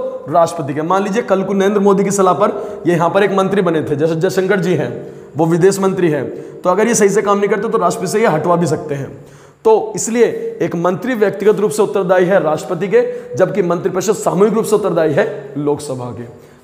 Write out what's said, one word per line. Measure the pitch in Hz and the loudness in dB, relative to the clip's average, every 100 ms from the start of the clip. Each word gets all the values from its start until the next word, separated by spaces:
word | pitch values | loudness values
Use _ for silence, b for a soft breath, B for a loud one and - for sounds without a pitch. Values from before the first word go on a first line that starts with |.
| - - - | -2 -10 -2
राष्ट्रपति | 170 165 - 143 | 2 2 0 -6
के। | 143 | -4
मान | 160 190 | 0 0
लीजिए | 202 196 | 0 -2
कल | 196 196 | 0 0
को | 196 | 0
नरेंद्र | 196 190 214 | 0 2 2
मोदी | 202 190 | 2 2
की | 196 | 2
सलाह | 196 185 | 2 2
पर | 175 220 - - - 151 | 2 0 -2 -8 -6 -2
ये | |
यहाँ | 170 170 | 0 2
पर | 196 | 2
एक | 202 | 2
मंत्री | 190 190 196 | 2 0 0
बने | 175 160 | 0 0
थे, | 139 147 | -2 0
जैसे | 160 165 | 0 0
जयशंकर | 185 185 185 202 | 0 0 0 0
जी | 175 | 0
हैं, | 156 139 - - B B 131 | 0 -2 -6 -14 B B -2
वो | 165 | 0
विदेश | 170 185 190 | 4 2 2
मंत्री | 190 185 170 | -2 0 0
हैं, | 151 117 - B B | 0 -4 -10 B B
तो | 180 | 2
अगर | 180 226 | 4 4
ये | |
सही | 175 196 | 4 4
से | 196 | 4
काम | 196 196 | 2 2
नहीं | 202 | 2
करते | 208 220 | 0 0
तो | 180 | 0
राष्ट्रपति | 180 - 180 | 0 0 -2
से | 208 | 0
ये | 226 | 2
हटवा | 156 170 170 | 2 2 2
भी | 170 | 2
सकते | 151 - | -2 -4
हैं। | 139 120 - - B B B | -8 -10 -14 -20 B B B
तो | 226 214 - 180 | 2 4 2 -6
इसलिए | 226 233 208 - - - | -2 2 2 0 -6 -4
एक | 165 | -4
मंत्री | 170 175 185 - | 0 -2 -2 -2
व्यक्तिगत | 240 214 - 196 190 | 0 0 2 2 2
रूप | 208 | 2
से | - | 0
उत्तरदायी | 202 202 180 185 180 | 0 0 2 2 4
है | 190 | 2
राष्ट्रपति | 156 151 - 170 190 | 2 -2 -4 -6 0
के, | 226 247 B B - | 2 2 B B 0
जबकि | 185 196 | 0 2
मंत्रिपरिषद | 175 175 180 185 185 | 0 0 -2 -2 -2
सामूहिक | 202 170 165 214 | -2 0 2 2
रूप | 214 | 2
से | 180 208 | 0 0
उत्तरदायी | 196 170 156 | 0 0 2
है | 143 190 - - 143 | 2 -2 -4 -10 -6
लोकसभा | 147 143 - 131 123 | -4 -4 -6 -8 -10
के। | 107 117 - B B | -12 -14 -18 B B